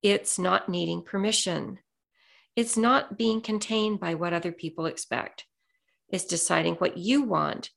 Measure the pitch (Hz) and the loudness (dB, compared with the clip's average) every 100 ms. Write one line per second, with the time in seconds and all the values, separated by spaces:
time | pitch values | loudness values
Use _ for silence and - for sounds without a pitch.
0 | 202 202 - - 180 190 - 175 170 170 | 4 2 0 -2 2 2 0 -2 -2 -4
1 | 170 196 202 220 - 160 - 190 _ _ | -4 -2 0 2 0 -2 -4 -10 _ _
2 | _ _ _ _ _ - 233 226 233 269 | _ _ _ _ _ -2 0 2 4 4
3 | - 202 226 220 226 214 208 220 214 208 | 2 -2 0 0 -2 -4 -2 0 0 0
4 | 175 165 175 170 170 170 165 160 160 156 | -2 -2 0 -2 -2 -6 -10 -4 -4 -4
5 | - - - - - _ _ _ _ _ | -4 -4 -4 -10 -20 _ _ _ _ _
6 | _ 185 - 170 - 170 165 165 180 175 | _ -6 -2 -2 2 4 2 2 0 0
7 | 180 269 262 165 151 - - | 2 2 2 2 0 -2 -10